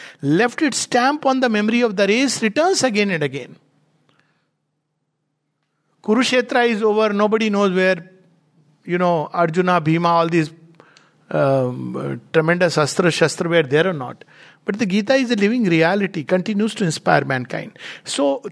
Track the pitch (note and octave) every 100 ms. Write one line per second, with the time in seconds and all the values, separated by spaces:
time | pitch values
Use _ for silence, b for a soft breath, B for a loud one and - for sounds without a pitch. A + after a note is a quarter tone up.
0 | B B C#3 E3+ A#3 - D4 - - B3
1 | C4 D4+ C4+ C4 B3 G#3+ G#3+ A#3+ A#3 G3
2 | G3 A#3 C4+ - A3 B3 F4 F#4 C4 G#3
3 | G3+ E3 D3 C3+ A#2+ - _ _ _ _
4 | _ _ _ _ _ _ _ _ _ _
5 | _ _ _ _ _ _ _ _ _ _
6 | - A3+ A#3+ B3+ B3 B3+ A#3+ G#3+ A3 G#3+
7 | G#3+ G3+ G#3+ A3 A3 G3+ G3+ F#3 F#3 F3+
8 | - - _ _ _ _ _ _ - F3
9 | F3+ E3+ D3 E3+ E3+ E3+ F3+ F3 D#3 E3
10 | E3+ E3+ E3 E3 D#3 - - _ b b
11 | b b - D3+ C#3 C3+ B2 B2+ B2+ C3
12 | C#3 B2+ - E3 D#3 F3 F3 D#3 C#3+ -
13 | F3 - D#3 - E3+ E3 C#3 D3 F#3 D#3
14 | B2+ - - b b b - G#3 G#3 G3+
15 | G#3 C4+ A#3+ A3 G3+ B3 G3 E3 E3 G3+
16 | G3 F3+ C3 F#3 F3+ G3+ A3 - F3+ -
17 | F3+ D3+ C3+ C3 B2 G#2 G2+ - B B
18 | - - C#4+ C4+ G3